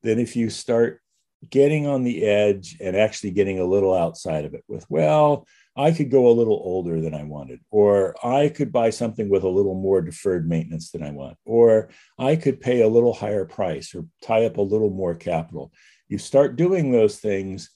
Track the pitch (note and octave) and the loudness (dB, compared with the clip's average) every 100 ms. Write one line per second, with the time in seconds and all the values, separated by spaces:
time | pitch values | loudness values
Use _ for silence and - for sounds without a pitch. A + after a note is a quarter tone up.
0 | A#2 A2 A#2 A#2+ A2+ - - A#2 A#2 - | -2 -2 -2 -4 -4 -6 -2 0 0 -2
1 | _ _ _ _ - C3 C#3+ D3+ C#3+ C3+ | _ _ _ _ -2 2 4 2 0 0
2 | B2 F#2+ G#2 G#2 G#2 G2 F2 - G2 F#2 | -2 0 2 2 2 0 -6 -10 -4 0
3 | G#2+ - G#2 F#2 G2 F#2 F2+ G2 G2 F#2 | 0 -2 -6 0 0 0 0 2 2 2
4 | E2+ E2 E2+ D#2 D2 C#2 _ - - - | -2 -4 -6 -6 -6 -14 _ -16 -6 0
5 | D#2 D3+ D3+ C#3+ _ _ _ - D3 E3 | 2 4 2 0 _ _ _ -2 0 0
6 | C#3 C3+ B2 A#2 A2+ G#2 F#2 F#2 E2+ E2 | 2 4 6 4 2 0 -2 -4 -4 -4
7 | D#2+ D2+ D2+ D2 C2+ B1 _ G#2 G#2 G2+ | -4 -8 -10 -14 -16 -20 _ 2 4 4
8 | F#2+ - A#2+ C3 D3 C#3+ C3 A#2+ A#2 - | 0 -4 -2 0 0 0 -2 0 0 0
9 | A#2 G#2+ G#2 G2 F#2 F#2 G2 F#2 F#2+ F#2+ | -6 -4 0 0 2 0 0 -2 0 0
10 | E2+ E2 G2+ F2+ E2 E2 E2 D#2+ - - | -2 -6 -4 -2 -2 -4 -4 -10 -12 -12
11 | D2 C#2+ C2+ B1+ - A2+ A#2 A2 G#2+ _ | -12 -12 -14 -16 -2 4 6 4 0 _
12 | _ - C3 D#3+ D3 C3 B2 B2 A2 A#2 | _ -6 -2 0 0 -2 -2 2 4 4
13 | A#2+ A2+ G#2+ G#2 F2+ - F#2+ D#2+ - F2 | 2 0 -4 -4 -6 -6 -6 -6 -10 -14
14 | D#2+ _ - A2+ A2+ - G2 G#2+ G#2+ F#2+ | -16 _ -2 0 0 0 -2 0 0 -2
15 | F#2 E2 F#2 E2 E2 E2 - _ _ _ | -6 -4 -4 -4 -6 -14 -16 _ _ _
16 | _ G2 - C3+ C#3+ A#2+ F3 F#3 D3 A#2+ | _ -10 0 2 2 2 0 2 2 4
17 | G#2+ - G#2+ G2 F#2+ F#2+ - | 2 0 -4 -4 -6 -12 -14